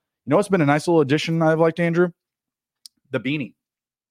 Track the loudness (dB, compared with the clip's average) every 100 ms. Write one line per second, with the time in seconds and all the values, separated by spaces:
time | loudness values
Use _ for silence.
0 | _ _ -2 0 2 0 2 0 2 2
1 | 2 0 -2 -2 0 2 0 0 -2 0
2 | -2 -4 _ _ _ _ _ _ -20 _
3 | _ -8 -6 -6 -8 -14 _ _ _ _
4 | _